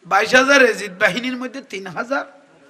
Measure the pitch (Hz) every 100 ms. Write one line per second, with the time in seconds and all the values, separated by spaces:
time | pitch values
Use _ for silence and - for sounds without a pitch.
0 | - 190 220 254 269 277 254 196 202 180
1 | 214 185 247 254 254 254 - 196 190 165
2 | 233 269 - - _ _ 285